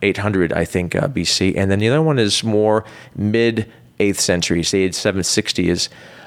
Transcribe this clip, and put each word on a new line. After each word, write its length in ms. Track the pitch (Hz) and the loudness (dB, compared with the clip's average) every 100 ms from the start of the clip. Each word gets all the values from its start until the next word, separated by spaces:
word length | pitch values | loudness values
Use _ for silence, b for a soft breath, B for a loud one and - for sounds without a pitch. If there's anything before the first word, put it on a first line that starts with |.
eight 140 | 104 92 | -2 0
hundred, 360 | 104 95 85 | 0 2 0
I 120 | 85 | 0
think, 320 | 85 92 87 92 | -2 -2 -2 -2
uh, 120 | - | -2
B 160 | 123 | -2
C. 300 | 85 - 95 90 | -2 0 0 0
And 140 | 98 | 0
then 80 | 98 | 0
the 100 | 110 | 2
other 140 | 143 | 2
one 160 | 160 135 | 2 2
is 240 | 104 - | 0 0
more 420 | 113 107 107 107 - B B | 0 2 2 2 -2 B B
mid 560 | - 104 113 117 113 110 B B - | -4 0 2 2 0 -4 B B -2
eighth 180 | 101 95 | 0 0
century, 440 | - 87 - 85 | 0 0 0 0
say 260 | 82 98 95 | 0 0 0
seven 320 | 85 107 95 | -2 -2 -2
sixty 460 | 87 - 104 - 87 | -2 -2 -2 0 0
is, 200 | 87 - B B B | 0 -4 B B B